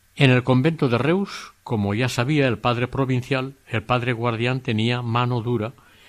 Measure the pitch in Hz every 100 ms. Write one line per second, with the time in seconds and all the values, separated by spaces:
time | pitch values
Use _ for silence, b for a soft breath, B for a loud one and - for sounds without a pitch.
0 | _ - 139 127 127 127 143 160 139 117
1 | 135 185 196 - - _ - 113 101 104
2 | 127 123 120 151 135 107 123 120 123 131
3 | 131 127 123 135 131 - - 113 - 123
4 | 120 113 120 113 120 131 127 107 113 123
5 | 120 117 123 123 117 120 110 - B B